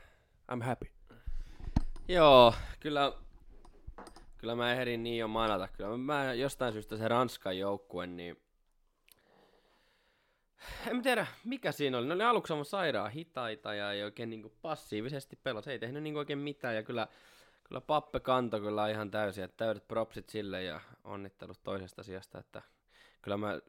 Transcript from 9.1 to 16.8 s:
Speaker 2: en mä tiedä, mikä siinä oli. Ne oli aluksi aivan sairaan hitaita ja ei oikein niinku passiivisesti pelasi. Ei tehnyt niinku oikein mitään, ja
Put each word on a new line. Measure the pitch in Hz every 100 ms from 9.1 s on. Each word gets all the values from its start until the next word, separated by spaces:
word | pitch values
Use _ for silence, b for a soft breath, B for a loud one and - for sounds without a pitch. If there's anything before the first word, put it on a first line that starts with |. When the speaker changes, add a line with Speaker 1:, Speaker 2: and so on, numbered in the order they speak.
| _ _ _ - _ _ _ _ _ _ _ _ _ _ _ B B 233
Speaker 2:
en | 247
mä |
tiedä, | 254 226 156 -
mikä | 226 262 165
siinä | 139 139 127
oli. | 131
Ne |
oli | 180
aluksi | 233 214 -
aivan | 151
sairaan | - 196 165 107 104
hitaita | 151 170 131 117 110 107
ja | 104 101
ei | 101
oikein | 104 113 113
niinku | 110 110 _
passiivisesti | 165 151 - 107 120 143 - -
pelasi. | 135 107 143
Ei | 117
tehnyt | 113 143
niinku | 151 147
oikein | 143 143
mitään, | 147 139 123
ja | 110